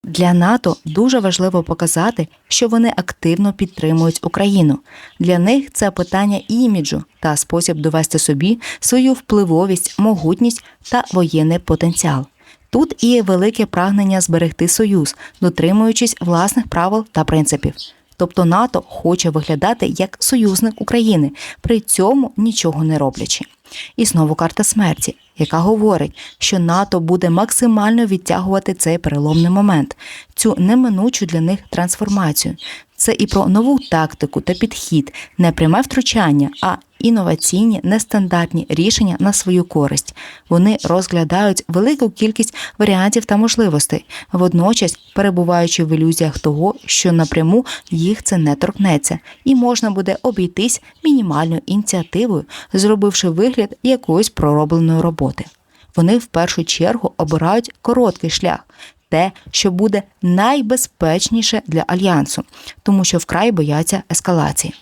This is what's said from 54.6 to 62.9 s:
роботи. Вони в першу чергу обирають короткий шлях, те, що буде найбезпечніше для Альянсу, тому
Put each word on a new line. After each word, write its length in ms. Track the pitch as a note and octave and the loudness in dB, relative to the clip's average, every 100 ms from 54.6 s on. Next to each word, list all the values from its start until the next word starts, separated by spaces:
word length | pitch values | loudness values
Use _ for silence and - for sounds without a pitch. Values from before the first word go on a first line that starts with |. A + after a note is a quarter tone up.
| D3+ E3 E3 D#3+ | 2 2 2 2
роботи. 440 | E3 D#3+ C#3 - - _ _ _ _ - | 0 -2 -4 -4 -14 _ _ _ _ 0
Вони 220 | E3+ A#3 | 2 2
в 80 | A#3 | 0
першу 380 | E3+ F3 - | -2 -2 -2
чергу 480 | E3 - F3 A#3 - - | -4 0 0 0 -4 -4
обирають 560 | D#3 D#3+ E3 A3 A#3+ _ | -2 0 2 0 -2 _
короткий 480 | - A#3+ A3+ - E3 | 0 2 2 0 -6
шлях, 280 | - F3+ - _ _ - _ _ | -2 -2 -4 _ _ -20 _ _
те, 240 | D#3+ F#3 - - | 0 0 -4 -8
що 200 | - G3+ | -2 -2
буде 320 | F3+ G#3+ G3+ G3+ _ | 0 0 0 -6 _
найбезпечніше 1400 | F3+ F3+ A3 C#4+ A3 B3+ - _ D#3+ F3 - A3+ A3 G#3+ - | 0 2 2 0 0 -2 -4 _ 0 0 0 -2 0 -4 -2
для 180 | D#3+ - | -4 -2
Альянсу, 580 | F3+ F#3+ E3 C#3 - - - - - | 0 2 2 0 -6 -10 -16 -20 -6
тому 220 | - | 0